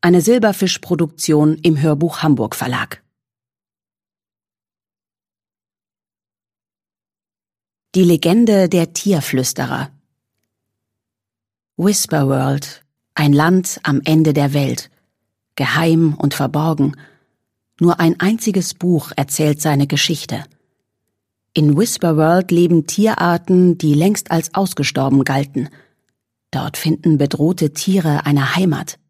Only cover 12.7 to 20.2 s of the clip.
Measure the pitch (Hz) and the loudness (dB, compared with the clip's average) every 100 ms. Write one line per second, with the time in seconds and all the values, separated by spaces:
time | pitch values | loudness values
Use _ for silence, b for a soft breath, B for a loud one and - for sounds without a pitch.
12.7 | - _ _ _ - 147 143 156 185 180 | -20 _ _ _ 0 2 4 4 2 0
13.7 | - - 139 143 156 156 147 143 143 135 | -8 -2 -2 2 2 2 2 0 0 -2
14.7 | 123 - _ _ _ _ _ _ - 135 | -4 -10 _ _ _ _ _ _ -8 -4
15.7 | 147 165 165 165 147 147 - 139 147 156 | 0 2 4 2 0 -4 -2 -4 -2 -2
16.7 | 156 143 147 b b b b _ _ _ | 0 -2 -4 b b b b _ _ _
17.7 | _ 170 170 165 - 185 226 - 190 175 | _ 0 2 0 0 -2 -2 -2 -2 -4
18.7 | - 180 170 - - 143 - 156 147 160 | -4 0 0 -2 -6 -6 -2 -2 0 0
19.7 | 143 139 147 - 160 | 0 0 -2 -2 -4